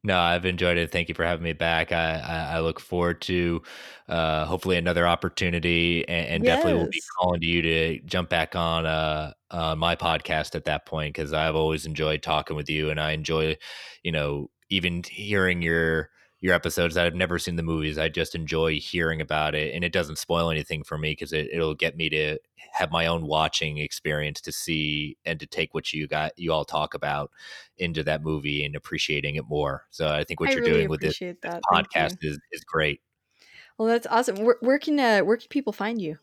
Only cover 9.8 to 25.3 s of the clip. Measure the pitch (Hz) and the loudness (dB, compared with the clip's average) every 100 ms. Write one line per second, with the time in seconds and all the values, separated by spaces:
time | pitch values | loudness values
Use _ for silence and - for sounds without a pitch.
9.8 | 82 82 87 80 - 78 76 80 76 76 | 0 2 0 0 0 -2 0 -4 -2 -2
10.8 | - 80 76 71 73 78 80 78 78 78 | -2 -4 -4 -4 -2 0 2 2 2 0
11.8 | 78 76 78 76 - 78 - 76 73 76 | -4 -2 0 0 0 -2 0 -6 -4 -2
12.8 | 76 76 78 78 78 80 78 78 - - | -2 -2 -2 -2 0 0 0 -2 -8 -16
13.8 | - - 87 80 73 71 71 _ _ 95 | -16 -8 -4 -2 -2 -4 -6 _ _ 0
14.8 | 87 87 87 - 104 101 92 87 82 82 | 0 -2 -8 -12 -2 2 4 2 2 2
15.8 | 82 80 78 _ _ _ 92 87 85 85 | 4 2 -2 _ _ _ 2 2 2 0
16.8 | 85 82 85 85 90 87 - 85 82 80 | 0 2 0 2 0 0 -2 -2 0 0
17.8 | 78 76 80 78 80 85 78 80 80 78 | 0 0 -2 0 -4 -4 -4 0 2 0
18.8 | - 87 82 80 76 78 76 76 76 85 | -4 -2 0 -2 -2 0 0 0 -4 -2
19.8 | 87 92 76 78 - 85 85 78 73 80 | -2 -2 -2 -6 -2 0 2 0 -2 -6
20.8 | - 76 78 78 80 78 76 85 80 76 | -6 -4 -4 -4 -4 -4 -4 -2 -2 0
21.8 | 80 78 80 76 76 78 _ _ - - | -2 -2 -2 0 -2 -4 _ _ -10 -4
22.8 | 90 82 82 85 76 78 78 - 80 76 | 0 2 2 0 0 2 2 0 -4 -4
23.8 | 73 - 78 76 76 71 - - - 80 | -6 -6 -4 -2 -4 -6 -10 -8 -4 -2
24.8 | 76 76 76 - - | 0 -2 -4 -8 -6